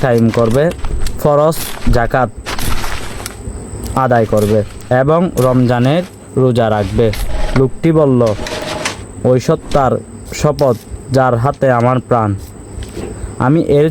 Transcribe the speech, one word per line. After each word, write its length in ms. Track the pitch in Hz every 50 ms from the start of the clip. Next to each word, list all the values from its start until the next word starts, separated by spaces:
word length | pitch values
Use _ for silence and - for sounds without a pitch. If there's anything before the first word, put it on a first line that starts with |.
কায়েম 280 | - 131 120 117 113 113
করবে, 400 | 107 120 117 113 113 139 151 170 175 - - - - - - - - - -
ফরজ 340 | 151 147 143 151 160 160 - - - - - - 120 113
যাকাত 360 | 120 117 113 - 131 123 104 - - - - - - - - - - - - - - - - - - - - - - - - - - - - - - - - -
আদায় 300 | 131 131 123 123 117 113
করবে 380 | 101 113 107 107 104 110 110 101 - - - - -
এবং 400 | 123 127 135 143 160 170 190 175 - 123
রমজানের 640 | 127 131 127 127 127 120 123 120 123 131 151 175 180 - - - - - -
রোজা 340 | 131 131 127 117 120 113 110
রাখবে।" 420 | 107 104 101 95 107 117 117 110 104 - - - - - - - -
লোকটি 360 | - 135 123 - - - 165 160
বলল, 340 | 160 151 139 127 120 120 110 101 92 92 - - - - - - - - - - - - - - - -
"ওই 160 | 123 127 127
সত্তার 520 | - - 160 - - - - 147 135 123 117 - - - - - - - -
শপথ, 420 | - - 151 143 139 147 131 117 107 - - - - - - 131
যার 220 | 135 131 127 120
হাতে 340 | 117 113 143 135 - - 131
আমার 280 | 123 120 117 123 127 127 - -
প্রাণ, 260 | 123 117 110 101 98 101 - - - - - - - - - - - - - - - - - - - -
আমি 220 | - 127 151 170 -
এর 280 | - 143 143 151 160